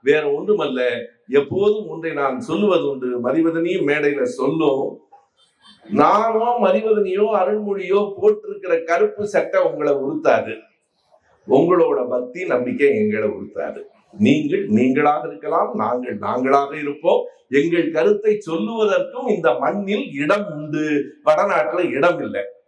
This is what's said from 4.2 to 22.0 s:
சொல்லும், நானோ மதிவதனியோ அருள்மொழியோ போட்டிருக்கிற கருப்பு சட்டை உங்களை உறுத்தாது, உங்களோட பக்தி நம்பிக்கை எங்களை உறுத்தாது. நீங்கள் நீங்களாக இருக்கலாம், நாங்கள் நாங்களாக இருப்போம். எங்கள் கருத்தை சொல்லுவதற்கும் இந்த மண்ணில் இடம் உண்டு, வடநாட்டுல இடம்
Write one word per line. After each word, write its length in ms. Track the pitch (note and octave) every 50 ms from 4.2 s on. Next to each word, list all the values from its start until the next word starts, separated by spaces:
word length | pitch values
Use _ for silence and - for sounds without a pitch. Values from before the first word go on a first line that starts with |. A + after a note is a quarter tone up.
| B2 -
சொல்லும், 520 | - - - C#3+ D#3 E3 D#3 C#3+ C3+ C3 - - - - _ _ - - _ _ _ _ _ _ _ _ _ - - _ _
நானோ 640 | - - C3+ D3+ E3 F#3+ G#3+ A3 A3+ A3+ A3 A3+ A#3+ B3 A#3+
மதிவதனியோ 680 | G#3 F#3 F#3+ G#3+ A3 A3 G#3+ G#3 G3+ F#3 F#3 G3 G#3 A3+ A3
அருள்மொழியோ 680 | G3 F#3 G3 G#3+ G#3+ G#3 G3+ G3 G3 F3+ F3 F#3+ G3+ G#3 G3+
போட்டிருக்கிற 640 | - F3+ F#3 G#3+ G#3 G#3 - G3+ G3+ G3+ F#3 F3+ E3 E3 D#3+
கருப்பு 400 | E3 E3+ - G#3+ G#3 - G#3 G3+ -
சட்டை 320 | - F3 - - - F#3
உங்களை 320 | F3 - D3+ D3+ D3 C#3+ C#3+
உறுத்தாது, 580 | C3+ C3 C#3+ - D#3 - C#3 A#2 A2 G#2 A2 A2+ - - _ _ _ _ _ _ _ _ _ _ _ _ _ _ _ _ -
உங்களோட 520 | A#2 C#3 E3 F3 F3+ E3+ E3 D3 C#3+ C3+ B2 B2
பக்தி 340 | B2+ B2+ B2+ - - F3+ F#3
நம்பிக்கை 440 | - B2+ B2 B2 B2 - B2 C#3+ C#3 B2+
எங்களை 320 | G#2+ G#2+ G#2+ G#2 G#2+ G#2+ G2+
உறுத்தாது. 540 | F2+ G2 G2 - - E2 - - - - - - _ _ _ _ -
நீங்கள் 520 | G2 G#2 B2 C#3+ D3+ D3+ C#3+ F3 G3+ - -
நீங்களாக 520 | G#2+ A#2 B2+ C3 C3 D3 D3 D3 D3 D3+ -
இருக்கலாம், 460 | - - - - D3 D#3+ F3 G3+ - -
நாங்கள் 420 | - G#2+ A2+ B2 B2 B2+ - A2+ G2+
நாங்களாக 540 | G2+ G#2 A#2 B2+ B2+ C3 C#3 C#3 C#3 C#3 D3+
இருப்போம். 460 | D#3 D3 C#3+ C#3+ D3 E3 F3+ A3 - - - - _ _ _
எங்கள் 360 | B2 C#3+ D#3 E3+ E3 E3 D#3 C#3
கருத்தை 420 | - D#3 E3 G3+ G#3 G3+ - G#3+ G#3 -
சொல்லுவதற்கும் 840 | - E3 E3 F3+ G#3 A3+ A#3 A3 G#3+ G3+ F#3 F3 - - - B3+ C4+ A#3+
இந்த 200 | G#3 E3+ - - - -
மண்ணில் 460 | C3+ D#3+ F#3+ G3+ G3 F#3+ G#3+ G3+ - - D3
இடம் 320 | C#3 D3+ D3+ G3+ G#3 G3+ E3+
உண்டு, 340 | D3+ D3 D3+ D3+ D3+ D3+ D3+ D3+ D3+ C#3+ C#3 - - _
வடநாட்டுல 580 | _ D3+ D#3 E3 G3+ G3+ F#3 D#3+ - - - F3+ F3+ D3
இடம் 300 | B2 C#3